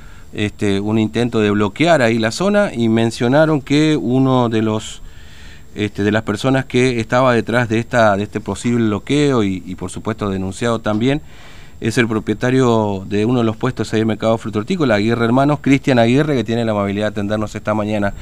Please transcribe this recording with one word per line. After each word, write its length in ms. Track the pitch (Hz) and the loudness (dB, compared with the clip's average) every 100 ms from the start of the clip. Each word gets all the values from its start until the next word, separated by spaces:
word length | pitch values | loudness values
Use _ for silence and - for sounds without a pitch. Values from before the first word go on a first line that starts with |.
| - - - | -18 -18 -12
este, 480 | - 104 - 107 98 | -6 -4 -2 -2 0
un 180 | 104 110 | 0 0
intento 400 | 107 113 120 117 | 0 0 0 2
de 120 | 107 | 2
bloquear 500 | 104 104 101 160 160 | 2 0 2 2 4
ahí 180 | 117 113 | 4 2
la 120 | 110 | 0
zona 420 | 113 190 208 196 | 0 0 2 0
y 160 | - 117 | 0 2
mencionaron 720 | 113 113 - 120 143 156 156 | 2 2 0 2 4 4 2
que 340 | 120 143 156 151 | 2 2 4 2
uno 540 | 104 127 135 127 120 | 2 2 4 4 2
de 120 | 117 | 2
los, 380 | 110 107 - - - - - - - - - | 0 0 -4 -12 -16 -18 -18 -18 -18 -18 -14
este, 300 | - 104 - | -6 -4 0
de 80 | 101 | 0
las 120 | 104 | 0
personas 420 | 110 104 135 135 131 | 0 -2 0 0 0
que 340 | 127 127 120 | 0 0 0
estaba 340 | 110 123 131 | -2 2 2
detrás 360 | 117 107 117 117 | 2 0 0 0
de 100 | 110 | -2
esta, 380 | 117 123 110 101 | 0 2 4 2
de 60 | |
este 180 | 104 107 | -2 -6
posible 460 | - 98 120 120 110 | -6 -4 0 2 2
bloqueo 540 | 101 - 143 147 127 | 0 0 0 2 2
y, 200 | 104 95 82 | 0 -2 -8
y 100 | 90 | -10
por 140 | 90 | -8
supuesto 400 | - 85 110 104 | -8 -6 -4 -4
denunciado 500 | 95 95 95 120 113 | -4 -4 -4 -2 -2
también, 420 | 107 107 123 143 - - - - - - | -2 0 0 0 -4 -18 -20 -20 -20 -6
es 180 | - 123 | -2 0
el 100 | 113 | 0
propietario 1000 | 110 - 107 127 131 127 113 107 98 95 | 0 -2 -2 0 2 4 2 2 -2 -4
de 160 | 98 107 | -2 0
uno 140 | 123 | 2
de 40 | |
los 140 | 113 110 | 0 0
puestos 340 | 131 - 110 | -4 -4 -2
ahí 100 | 113 | 0
en 60 | 110 | 0
Mercado 280 | 110 113 113 | 0 0 0
Fruto 220 | 113 107 | -2 -6
Hortícola, 340 | 107 190 143 | -4 -2 2
Aguirre 320 | 104 107 117 117 | 2 2 2 2
Hermanos, 360 | 127 143 143 | 2 2 0
Cristian 360 | - 135 - 123 | 2 2 4 4
Aguirre, 380 | 117 127 151 139 | 4 4 2 0
que 80 | |
tiene 200 | 107 117 | 0 -2
la 100 | 113 | 0
amabilidad 340 | 104 101 101 107 | 0 0 -2 -2
de 20 | |
atendernos 420 | 104 101 107 107 107 | -2 -4 -2 -4 -6
esta 180 | 104 | -4
mañana. 400 | 107 104 107 101 - | -2 -2 -2 -2 -4